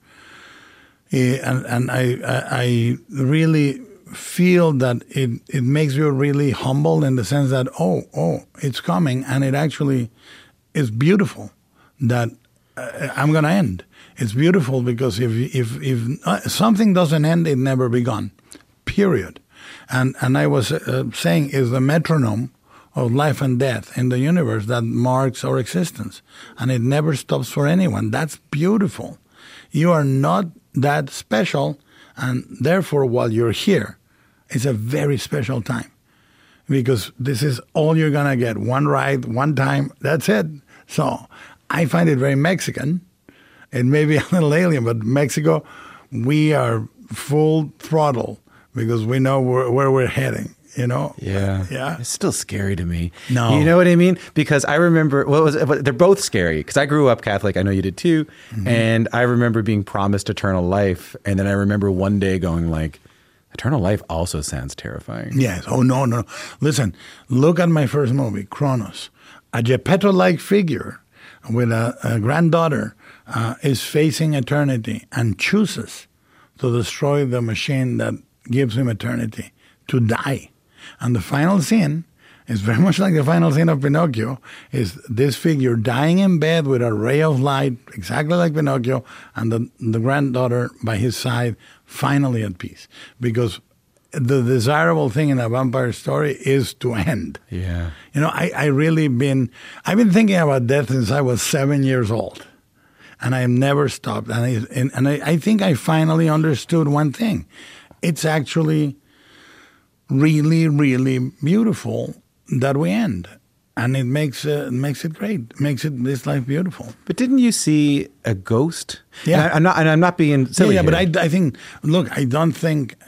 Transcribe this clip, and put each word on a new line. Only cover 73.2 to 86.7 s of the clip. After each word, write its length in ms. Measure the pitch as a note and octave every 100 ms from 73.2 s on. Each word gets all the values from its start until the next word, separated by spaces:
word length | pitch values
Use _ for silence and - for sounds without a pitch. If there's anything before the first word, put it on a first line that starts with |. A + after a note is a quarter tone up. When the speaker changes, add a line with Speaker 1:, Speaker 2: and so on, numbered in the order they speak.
| -
Speaker 1:
uh, 280 | A#2 A2+ A#2+
is 200 | D3 A#2+
facing 500 | - D3+ D#3 - D#3 C#3+
eternity 720 | A#2+ D3 C#3+ B2 A2 G#2+ -
and 260 | B2 A#2 G2
chooses 680 | - G3+ G3+ - - - - _ _ _ _ -
to 120 | C3
destroy 540 | A#2+ - - C#3+ C#3+ C3+
the 160 | A#2+
machine 560 | A#2 G#2+ - C3+ B2+ A#2
that 160 | A2+ G#2+ _ _ -
gives 260 | B2 C3 A2+
him 100 | B2
eternity, 640 | G#2 A#2 A#2+ A2+ - - _ _ _ -
to 120 | C3
die. 500 | A2 A2+ - B2 - _ _ _ - -
And 160 | A#2+ A#2
the 60 |
final 380 | - C#3 E3 G3
scene 420 | C3+ A3+ D2+ D#3+ - _ _ - -
is 140 | A2
very 160 | G#2 A2
much 200 | F#3 F3
like 140 | G3 D#3
the 80 |
final 280 | C3+ E3+ E3
scene 180 | C#3+ E3
of 120 | D3
Pinocchio, 580 | C#3+ D3+ E3+ A2 A2+ C3+ - - -
is 240 | C3 G2 - -
this 260 | A2 C#3 -
figure 400 | E3+ D3 B2+ A#2
dying 440 | A2 B2 D3+ F3+
in 180 | G3 E3+
bed 280 | D#3 E3
with 140 | C#3+